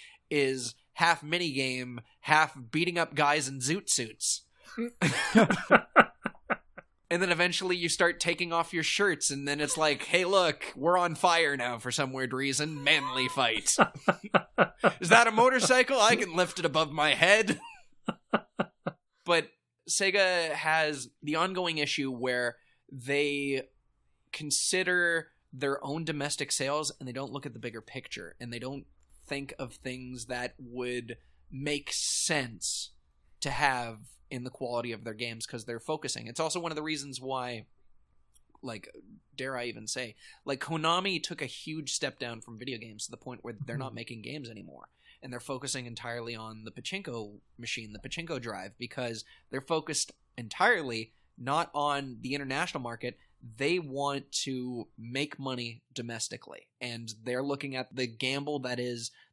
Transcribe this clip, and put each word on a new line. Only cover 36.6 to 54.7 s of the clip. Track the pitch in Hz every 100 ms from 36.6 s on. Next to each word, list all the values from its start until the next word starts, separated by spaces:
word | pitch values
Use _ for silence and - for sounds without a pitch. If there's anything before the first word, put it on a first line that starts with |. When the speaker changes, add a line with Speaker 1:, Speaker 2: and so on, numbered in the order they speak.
Speaker 1:
one | 165
of | 156
the |
reasons | 156 151 139 123
why, | 131 131 123 117 - _ - - _ _ _ _ _ -
like, | 127 110 - - 104 - _ 131
dare | 131 127
I | 120
even | 110 110
say, | 127 120 - - -
like, | - 135
Konami | - 160 160 175 196 175
took | - 165
a | 135
huge | - - 156 139
step | - 139 -
down | 120 113
from | 113 110
video | 123 117
games | 117 107
to | -
the | -
point | - 123
where | 120 107 135
they're | 117
not | 131
Speaker 2:
Mm-hmm. | 113
Speaker 1:
making | 117 117
games | 113 151 117
anymore, | 107 90 67 - _ _ -
and | 131
they're | 123
focusing | - 131 135 135 120
entirely | 117 120 120 117 113
on | 110 110
the | 110
pachinko | - - 190 190 117 104 104 _ -
machine, | 117 - 110
the | 104
pachinko | 127 - 165 139
drive, | 117 98 95 -
because | 123 - 120 113 - - -
they're | 131
focused | - 160 156 147 - - _ -
entirely | 113 - 202 214 135 113 110 _ _ -
not | 123 151 165
on | 147 147 143 135 113
the | 123
international | 143 139 135 180 147
market. | 120 117 120 - _ _ 120 110
They | 143 180
want | 151 139 139 139 139 -
to | 139 127 123